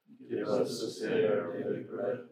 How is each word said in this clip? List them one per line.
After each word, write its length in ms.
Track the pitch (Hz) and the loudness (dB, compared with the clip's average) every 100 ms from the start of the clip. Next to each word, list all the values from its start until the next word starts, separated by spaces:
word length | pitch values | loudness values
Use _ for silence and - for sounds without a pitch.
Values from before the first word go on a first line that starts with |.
| _ - - | _ -20 -6
Give 160 | 110 104 | -4 2
us 340 | - - - | 2 2 0
this 200 | - - | -4 -4
day 260 | - 113 - | 0 4 4
our 320 | - - - | 4 0 -4
daily 240 | - - | -2 -4
bread, 380 | - - - - - | -4 -4 -2 -2 -6